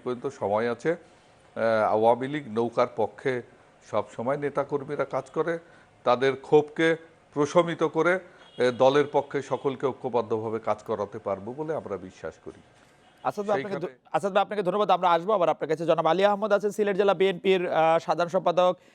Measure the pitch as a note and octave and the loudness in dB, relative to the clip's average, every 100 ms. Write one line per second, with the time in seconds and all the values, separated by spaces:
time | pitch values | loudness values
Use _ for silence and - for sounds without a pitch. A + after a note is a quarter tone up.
0 | B2+ B2 C#3 - G2+ G#2 A#2 A#2 D#3+ F3 | -8 -6 -8 -6 -2 0 -2 -2 -4 -4
1 | - - _ _ _ - A2+ A2 G2+ G#2+ | -8 -20 _ _ _ -4 0 2 2 4
2 | A2 A#2+ C3 D3+ C#3 G#2+ A#2 A#2+ B2 - | 4 2 -2 -8 -6 -4 -4 0 -2 -2
3 | G#2+ - C#3 B2+ - - _ _ - G#2+ | -6 -4 -4 -4 -8 -20 _ _ -6 -4
4 | G2+ - A#2 D3 C#3+ C#3+ C#3 D3 C3+ C#3+ | -4 -8 -4 -4 -4 -4 -4 -4 -6 -6
5 | C3+ C3 - D#3+ D#3+ E3 - - _ _ | -4 -4 -6 -4 -4 -4 -10 -20 _ _
6 | - B2 C3+ C3 - D3+ D3+ - D#3+ D#3+ | 0 2 2 0 4 4 4 0 0 0
7 | - _ _ - D3 F3 E3+ D#3+ E3 D#3+ | -4 _ _ -2 2 2 2 0 -2 2
8 | D#3+ F#3 - - - - B2+ A#2 C3 C#3+ | 2 0 -4 -20 -20 0 0 4 4 4
9 | C#3+ D3 C3+ C#3 C3 B2+ C#3+ B2+ C3 A#2+ | 2 0 -2 -6 -4 -4 -4 -4 -4 -4
10 | C3 A#2+ A2 A2+ A2+ A2 G#2+ G#2 - G#2 | -4 -2 -2 -4 -4 -4 -4 -4 -4 -4
11 | G2+ A2 G#2+ F#2+ G2+ C3 D#3 D3 G2 F#2+ | -4 -6 -6 -6 -6 -10 -8 -8 -6 -10
12 | F#2 - D#2+ - - - - _ _ _ | -10 -14 -14 -14 -18 -20 -20 _ _ _
13 | _ _ B2+ G#3 G3+ G3 C3 D3 D#3+ B2+ | _ _ -8 -6 -4 -4 -4 -8 -8 -12
14 | _ D#3+ F#3+ G3 G3 G#3 F3+ G3+ G#3 F3+ | _ -4 0 0 0 -2 -2 0 0 2
15 | F3+ E3+ F3 G#3+ E3 - C#3+ D#3 E3 D#3+ | 4 2 2 2 2 0 -2 -2 0 2
16 | D#3 F3 G3 G3+ G#3+ G#3 G#3 G3 G#3 F#3+ | 2 4 2 2 0 0 0 -2 -2 2
17 | G3+ F3+ F#3+ F3+ G3 F#3+ F3 D3 D#3+ E3 | 2 4 2 2 2 2 2 2 4 2
18 | E3+ D#3 E3+ F#3 E3+ F3 F3+ F3+ _ | 2 -2 0 0 0 2 2 0 _